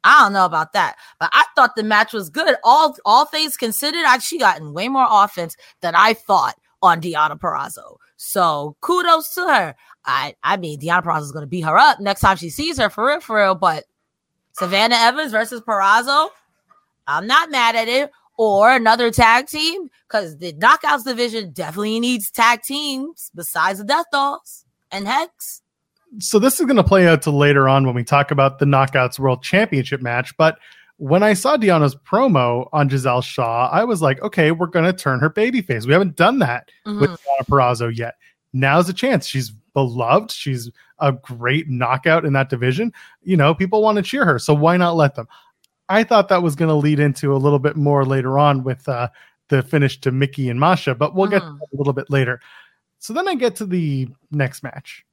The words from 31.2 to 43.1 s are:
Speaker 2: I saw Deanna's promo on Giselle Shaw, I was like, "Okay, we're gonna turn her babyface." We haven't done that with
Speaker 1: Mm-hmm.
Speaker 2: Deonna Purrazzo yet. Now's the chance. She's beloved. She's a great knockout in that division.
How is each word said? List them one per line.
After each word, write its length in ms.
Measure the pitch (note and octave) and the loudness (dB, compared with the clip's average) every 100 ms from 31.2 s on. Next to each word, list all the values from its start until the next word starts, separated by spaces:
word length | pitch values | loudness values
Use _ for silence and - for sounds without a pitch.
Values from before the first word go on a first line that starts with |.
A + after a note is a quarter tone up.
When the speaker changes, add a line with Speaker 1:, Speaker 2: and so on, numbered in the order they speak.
Speaker 2:
I 120 | G#3 | 2
saw 220 | F#3+ C4 D4 | 2 0 0
Deanna's 360 | G#3+ E3+ D3 | 2 4 2
promo 760 | C3+ _ G3+ C4 D#3+ B2 A#2+ B2+ | -2 _ 0 2 2 0 -2 -4
on 160 | D3+ C#3 | -2 0
Giselle 320 | C3+ B2+ B2 | 0 -2 -2
Shaw, 480 | B2 - A#2+ A#2 B2 | -4 -6 -4 -2 -2
I 140 | D#3+ | -2
was 160 | A#3+ G3+ | -2 0
like, 220 | D#3 C3+ | -2 -2
"Okay, 300 | G#3+ - D#3 | -4 0 0
we're 140 | E3 F3 | 0 -2
gonna 260 | F3 E3 | 0 0
turn 260 | F#3 D3 B2+ | -2 -2 0
her 80 | D3+ | -2
babyface." 540 | F#3 A3+ B3+ F3+ A#2 A#2 | 0 -2 -2 -4 -6 0
We 60 | |
haven't 240 | D#3+ G3 D3 | 2 2 2
done 220 | F3 C4+ | 0 2
that 320 | D#3+ A#2+ _ _ G#3+ | -2 -4 _ _ -10
with 240 | G#3 E3 | -2 -2
Speaker 1:
Mm-hmm. 20 | |
Speaker 2:
Deonna 340 | E3+ - C#3 B2+ | -2 -6 -4 0
Purrazzo 460 | C#3 B2 A#2 A#2 | 2 2 0 -4
yet. 200 | A#2 A#2 - _ _ _ | -6 -10 -12 _ _ _
Now's 320 | C3 C#3 D3+ F3+ | -2 2 2 0
the 80 | |
chance. 320 | F#3 B3+ A3 - | -2 -2 -2 -2
She's 240 | C3+ A2+ G#2+ _ | -8 -8 -12 _
beloved. 560 | C#3+ C3 A#2+ A#2 D#3+ A3 | -2 -2 -2 0 0 0
She's 400 | - C#3+ B2+ A#2 _ _ _ | -12 -8 -8 -10 _ _ _
a 140 | D3+ | -2
great 560 | B2 - A#2+ A#2+ C#3+ E3 | -2 -10 -6 -2 -2 -2
knockout 560 | B2 B2 C3 E3+ D#3+ | -4 -2 -2 2 0
in 80 | D#3 | 2
that 160 | C3+ C3+ | 0 0
division. 440 | B2 B2 C3 A#3 - - | -2 -2 -2 -4 -8 -20